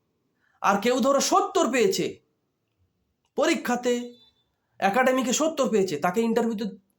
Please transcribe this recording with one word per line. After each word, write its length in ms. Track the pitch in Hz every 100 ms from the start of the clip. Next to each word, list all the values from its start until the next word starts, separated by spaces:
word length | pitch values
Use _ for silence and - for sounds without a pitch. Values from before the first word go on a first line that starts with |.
| _ _ _ _ _ _
আর 200 | - 202
কেউ 180 | 233 254
ধরো 200 | 254 277
সত্তর 520 | - 370 392 381 277
পেয়েছে, 480 | 254 196 190 147 - _ _ _ _ _ _ _ _ _ _ _ -
পরীক্ষাতে 800 | 311 277 - 240 247 240 240 - _ _ _ _ _ -
একাডেমিকে 540 | 196 240 254 254 254
সত্তর 360 | - 311 311 247
পেয়েছে, 280 | 214 190 151
তাকে 240 | 180 226
ইন্টারভিউতে 560 | 226 226 233 214 220 - _